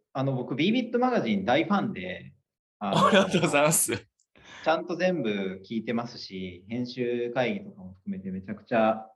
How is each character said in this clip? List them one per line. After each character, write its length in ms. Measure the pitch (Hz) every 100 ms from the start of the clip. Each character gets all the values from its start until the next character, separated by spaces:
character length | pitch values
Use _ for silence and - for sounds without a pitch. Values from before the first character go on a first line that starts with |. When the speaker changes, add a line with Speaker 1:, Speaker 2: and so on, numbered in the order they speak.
| _
Speaker 1:
あ 120 | 139
の、 80 | 135
僕、 240 | 127 120 131
ビ 140 | 170
ー 20 |
ビ 160 | 240 247
ッ 40 |
ト 60 | 240
マ 120 | 254
ガ 100 | 233
ジ 160 | - 101
ン 80 |
大 200 | 92 277
フ 60 | 330
ァ 100 | 202
ン 120 | 135
で、 400 | 92 90 90 - - _ _ _ _
あ 120 | 101
の、 160 | 98 -
Speaker 2:
あ 40 |
り 60 | 196
が 100 | 190
と 120 | 180
う 20 |
ご 60 | 156
ざ 120 | 143
い 20 |
ま 100 | 151
す。 360 | 160 - 113 - _ _ _ - -
Speaker 1:
ち 40 | -
ゃ 80 | 165
ん 100 | -
と 100 | 165
全 260 | 180 165
部 380 | 113 101 95 95 -
聞 100 | 113
い 60 |
て 80 | 110
ま 140 | 117 120
す 120 | -
し、 460 | - 95 92 87 95
編 180 | 127 123
集 460 | 127 120 120 120
会 220 | 120 120
議 100 | 98
と 60 | -
か 100 | -
も 120 | 92
含 220 | - - 95
め 60 |
て 80 | 95
め 100 | 95
ち 80 | 92
ゃ 40 |
く 100 | 104
ち 100 | -
ゃ 320 | 117 110 110 -